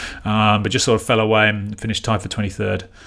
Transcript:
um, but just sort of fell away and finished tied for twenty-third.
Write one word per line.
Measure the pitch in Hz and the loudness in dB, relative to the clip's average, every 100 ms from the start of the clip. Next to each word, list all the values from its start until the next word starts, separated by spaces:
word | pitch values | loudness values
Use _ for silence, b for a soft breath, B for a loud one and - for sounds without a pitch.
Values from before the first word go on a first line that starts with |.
| B B | B B
um, | 107 107 107 104 | -2 2 4 4
but | 104 | 2
just | 127 | 0
sort | - 110 | 2 2
of | |
fell | - 113 | 2 2
away | 110 110 107 | 4 4 4
and | 104 104 104 | 2 -6 -8
finished | 113 107 | -6 -4
tied | - 104 | -2 -2
for | - | -4
twenty-third. | - 98 - 101 95 - B | -4 -4 -4 -4 -4 -6 B